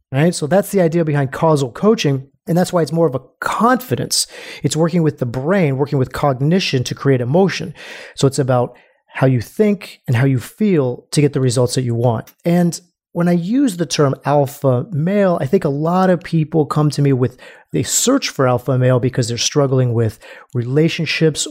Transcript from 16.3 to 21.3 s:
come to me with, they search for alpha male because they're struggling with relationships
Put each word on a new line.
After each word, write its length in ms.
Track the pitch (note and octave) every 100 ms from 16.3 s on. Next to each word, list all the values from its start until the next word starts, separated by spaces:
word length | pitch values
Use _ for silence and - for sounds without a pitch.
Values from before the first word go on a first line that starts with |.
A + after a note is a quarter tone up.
| E3 D3+ D#3+
come 260 | C#3 D3+ D3+
to 120 | C#3+
me 100 | C#3+
with, 260 | B2+ B2 - - - _
they 100 | -
search 460 | A2+ - A#3 C#4 -
for 180 | - B2+
alpha 320 | A#2+ - B2+
male 220 | B2+ B2+
because 260 | B2 C3+ A2+
they're 100 | A#2
struggling 580 | - D3 C#3 C3 B2+
with 260 | A#2 A2+ - - - -
relationships 920 | B2 A#2+ C#3+ D#3+ - D#3 - D#3+